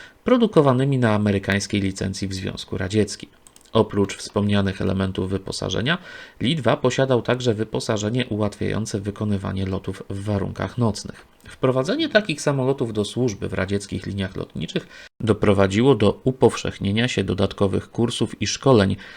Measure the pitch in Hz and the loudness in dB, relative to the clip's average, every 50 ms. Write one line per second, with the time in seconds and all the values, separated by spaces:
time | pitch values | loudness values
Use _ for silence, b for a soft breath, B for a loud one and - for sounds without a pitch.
0 | B B B B - - 247 254 233 208 - - - - - 127 135 139 139 131 | B B B B 0 2 2 4 4 4 4 6 6 6 4 4 2 2 2 4
1 | 123 113 107 104 104 104 101 98 98 - 98 101 - - - 104 98 98 95 - | 4 4 4 4 4 2 2 2 2 0 0 0 0 0 0 0 0 0 -2 -2
2 | 104 98 95 - - 98 95 95 95 98 95 - - - - 101 92 92 101 110 | -4 -4 -4 -4 -6 -6 -6 -6 -6 -8 -8 -8 -10 -8 -8 -6 -4 -2 0 0
3 | 104 104 - - - - _ _ - - - - _ _ - 113 107 - - 101 | 0 0 -2 -8 -14 -18 _ _ -20 -20 -20 -20 _ _ 2 2 2 2 2 0
4 | 98 98 - - - - - 104 101 104 104 101 98 95 92 - 101 98 95 95 | 0 0 0 -6 -10 -6 -2 -2 0 2 2 2 0 0 -2 -2 -2 -2 0 0
5 | 95 95 95 - 95 92 98 95 - - - - 101 98 95 98 104 131 170 180 | -2 -2 -2 -2 -4 -2 -4 -4 -4 -6 -8 -6 -6 -4 -4 -2 -2 -2 -2 -2
6 | B B B B B B B B - 113 165 165 123 113 135 - - - - - | B B B B B B B B -2 -2 0 0 2 0 2 2 2 0 2 2
7 | 135 131 131 120 107 - 123 127 127 123 110 101 110 110 - 127 127 - 113 107 | 2 2 2 2 2 0 0 0 2 0 0 0 -2 -4 -4 -4 -2 -2 -2 -2
8 | 104 104 113 127 120 - 107 104 107 104 - - 101 101 98 98 110 113 - 107 | -2 -2 -2 -2 -2 -2 -2 -2 -2 -2 -2 -2 -4 -4 -2 -4 -4 -4 -4 -6
9 | 98 104 98 - 110 107 104 98 95 98 95 95 95 95 95 92 - - 95 - | -4 -6 -6 -4 -2 -2 -2 -2 -2 -4 -4 -4 -4 -4 -4 -4 -6 -6 -10 -10
10 | - - 98 98 98 104 104 98 95 95 95 98 98 95 - - 120 113 101 - | -10 -10 -10 -8 -4 -2 -2 -2 -2 -4 -6 -6 -6 -6 -2 0 0 0 0 -2
11 | - - - - - - _ _ - - - - - 131 127 127 131 156 220 302 | -6 -12 -14 -16 -20 -20 _ _ -20 -20 -8 -2 0 0 2 2 0 0 0 -2
12 | 330 302 - 214 208 - 160 - - 147 143 139 127 127 135 139 131 113 110 107 | 0 2 2 2 2 0 -2 -4 0 0 0 2 2 0 0 0 -2 -4 -2 -2
13 | 104 101 - 117 123 127 101 98 - 98 98 92 95 92 101 101 - - - 98 | -2 -2 -2 -2 0 0 -2 -4 -6 -6 -4 -4 -4 -2 -2 -4 -4 -4 -8 -8
14 | 98 95 98 101 95 92 95 - 85 - - - - - - - - - B B | -6 -6 -4 -4 -4 -6 -6 -8 -10 -10 -8 -8 -8 -6 -6 -6 -6 -8 B B
15 | B B B - - 110 107 - - 101 101 95 98 95 95 104 120 139 135 107 | B B B -4 0 0 0 2 4 4 4 4 4 4 4 4 6 6 6 6
16 | 107 101 - - - 131 131 - - 117 - - - 92 - - - 101 101 110 | 4 2 2 2 0 -2 2 4 4 4 4 2 -4 -6 -6 -4 -2 0 0 0
17 | 117 127 - - 98 95 101 92 98 98 - - 101 98 98 98 98 - - - | 0 0 0 0 0 0 0 0 0 0 0 0 0 0 0 -2 -4 -4 -2 -2
18 | 117 117 120 - 123 104 - - - - - - - 135 135 113 98 98 98 - | 0 0 0 0 -2 -2 -4 -4 -6 -4 -4 0 4 6 6 6 6 4 0 -4
19 | B B B | B B B